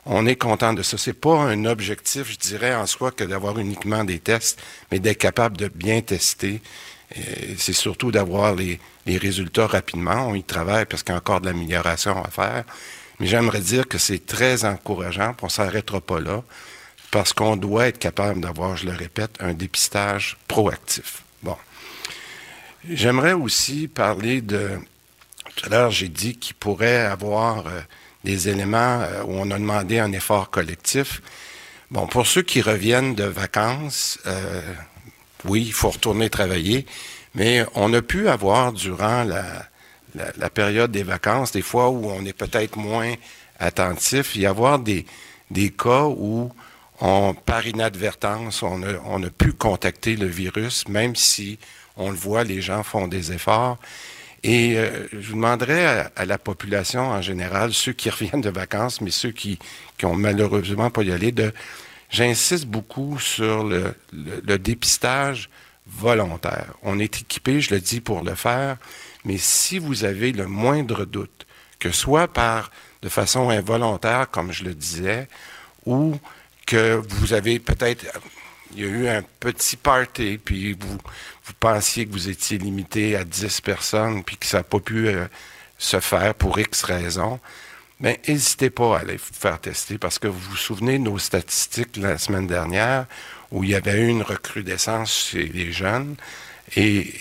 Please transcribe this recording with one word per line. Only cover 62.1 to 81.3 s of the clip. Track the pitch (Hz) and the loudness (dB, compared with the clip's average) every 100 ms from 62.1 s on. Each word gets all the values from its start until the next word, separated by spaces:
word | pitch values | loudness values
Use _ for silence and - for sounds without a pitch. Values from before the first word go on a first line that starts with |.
j'insiste | - 120 117 - 180 139 | 2 4 4 2 0 -2
beaucoup | 110 104 - 139 147 | -6 -6 -6 -6 -4
sur | - - 110 110 | -4 0 2 2
le, | 107 92 95 - _ | 2 0 -2 -6 _
le, | - 76 98 104 | -14 -10 -6 0
le | 101 | 0
dépistage | 95 117 - - 120 131 139 127 - - - _ - | 0 -2 0 2 2 0 -2 -4 -10 -18 -20 _ -18
volontaire. | 92 107 117 95 82 85 - 80 - | -2 4 4 2 -2 -4 -4 -8 -8
On | - 98 | -4 -2
est | 104 - | -2 -4
équipé, | - - - 143 | -8 -4 0 2
je | 143 | 2
le | 101 | 0
dis, | 90 117 | 0 -4
pour | 113 98 | -2 -2
le | 87 | -2
faire, | 87 120 123 139 131 - - - - | -2 0 0 0 -4 -10 -20 -20 -10
mais | - 98 | -4 -2
si | - - - 185 | 2 2 2 -2
vous | 156 123 | -2 0
avez | 101 98 120 | 0 0 0
le | 117 95 | 0 -4
moindre | 98 120 147 127 107 | 0 2 2 0 -2
doute, | 95 101 - - - - - - | -4 -6 -8 -12 -20 -20 -20 -6
que | 90 | -2
soit | 85 - 147 175 | 0 4 4 4
par, | - 117 113 107 - - - | 2 2 2 -4 -12 -20 -14
de | 98 | -4
façon | 101 101 127 123 | 0 2 2 2
involontaire, | 110 98 113 117 98 113 123 131 | 2 2 2 2 0 2 2 0
comme | - 90 | -2 -4
je | 87 | -4
le | 92 | -8
disais, | 80 82 82 92 113 131 - - - - - | -6 -6 -4 -2 -2 -4 -14 -20 -20 -20 -10
ou | - 127 156 147 - - - _ - | 0 2 2 0 -8 -20 -20 _ 0
que | 113 113 113 110 | 4 4 2 0
vous | 98 - | 0 2
avez | 110 104 117 | 2 2 0
peut-être, | - - 123 120 - - - - - - - | 0 2 2 0 -6 -14 -14 -20 -20 -20 -16
il | 101 | -6
y | |
a | 101 | -4
eu | 104 123 | 0 0
un | 107 95 _ | 0 -2 _
petit | 117 120 - - | -4 -2 -2 0
party, | - 131 123 - 110 107 | 4 4 4 -2 -4 -2
puis | - 95 101 | -4 -2 -2
vous, | 95 98 98 - - - | -4 -8 -10 -12 -16 -18